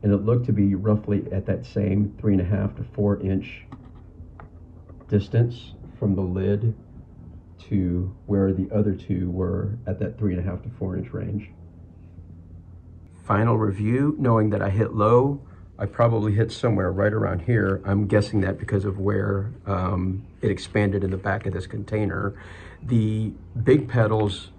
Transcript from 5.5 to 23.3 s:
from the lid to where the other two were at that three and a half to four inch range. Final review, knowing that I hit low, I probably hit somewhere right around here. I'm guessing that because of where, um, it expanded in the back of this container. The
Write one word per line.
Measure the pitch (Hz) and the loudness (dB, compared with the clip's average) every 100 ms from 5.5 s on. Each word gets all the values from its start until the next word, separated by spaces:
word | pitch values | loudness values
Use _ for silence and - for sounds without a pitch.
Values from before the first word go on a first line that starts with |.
| - - - - - | 0 -14 -18 -18 -4
from | 107 95 | 0 0
the | |
lid | 92 95 95 101 117 - - - - - - - - - - | 0 0 0 2 0 -2 -12 -20 -20 -20 -18 -18 -20 -20 -4
to | 101 87 87 92 - - | 0 0 0 -4 -8 -2
where | 101 95 | 2 2
the | 92 92 | 2 0
other | 104 107 | 2 2
two | 95 - 92 90 | 0 -2 -2 -2
were | 87 90 92 98 - - | -2 0 0 -2 -4 -6
at | 92 | -4
that | 90 - | -4 -2
three | 104 | -2
and | 90 | 0
a | 90 | -2
half | 90 | -4
to | - | -10
four | - 95 107 | -6 -6 -4
inch | - | -6
range. | - - 101 - - - - - - - - - - - - - - - - - - | -6 -4 -6 -8 -18 -20 -20 -20 -20 -20 -20 -18 -20 -18 -18 -18 -20 -20 -20 -20 -20
Final | - 101 113 110 | 0 2 4 2
review, | 107 98 107 127 147 151 | 2 0 0 2 2 2
knowing | 131 110 110 | 4 4 4
that | 101 | 2
I | 98 | 2
hit | 98 107 | 2 0
low, | 104 107 120 135 143 - - - - | 4 6 6 6 -2 -8 -20 -20 -8
I | 101 | -8
probably | - 117 113 107 | 2 4 4 2
hit | 104 113 | 2 2
somewhere | - 123 101 92 | 0 0 2 0
right | 90 104 | 2 2
around | 107 101 90 | 2 -2 -2
here. | 80 113 98 95 - | 0 2 2 0 0
I'm | 101 101 | 0 4
guessing | 107 101 107 | 2 2 0
that | 95 - | 0 -2
because | - 101 | -2 0
of | 101 95 | 0 -2
where, | 98 104 101 98 104 - | 0 0 0 -2 -4 -8
um, | 101 95 92 90 92 92 - - | -4 -2 0 0 -2 -4 -8 -4
it | 101 | -2
expanded | 95 - 107 101 98 | -2 -2 0 2 2
in | 92 | -2
the | 92 | -2
back | 101 98 98 | -2 -2 -4
of | |
this | 92 92 | -6 -6
container. | 110 101 110 104 - 101 - - - - - | -10 -4 -2 -2 -2 -4 -6 -16 -16 -18 -14
The | - 120 107 107 110 | 0 2 2 0 -4